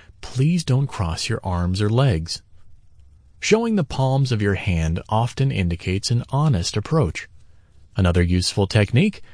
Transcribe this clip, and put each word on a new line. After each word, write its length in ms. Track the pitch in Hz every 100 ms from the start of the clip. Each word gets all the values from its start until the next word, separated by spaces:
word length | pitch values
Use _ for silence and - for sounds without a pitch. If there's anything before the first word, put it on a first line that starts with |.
| - -
please 420 | - 123 147 175
don't 220 | 160 127 139
cross 420 | - 87 82 -
your 120 | 110
arms 380 | 95 87 87 92
or 80 | 104
legs. 520 | 113 135 82 82 - - - - - - - - - - -
Showing 360 | - 214 233 214
the 80 |
palms 480 | 147 - 131 135 131
of 80 | 110
your 140 | 101
hand 480 | 95 - 85 80 82 -
often 460 | 107 120 - 135
indicates 580 | 104 87 85 - 95 -
an 140 | 120 -
honest 480 | 135 151 101 85 107
approach. 500 | - 160 98 - - - - - - - -
Another 280 | - 90 87
useful 440 | 87 90 - - 98
technique 540 | 110 104 120 208 - -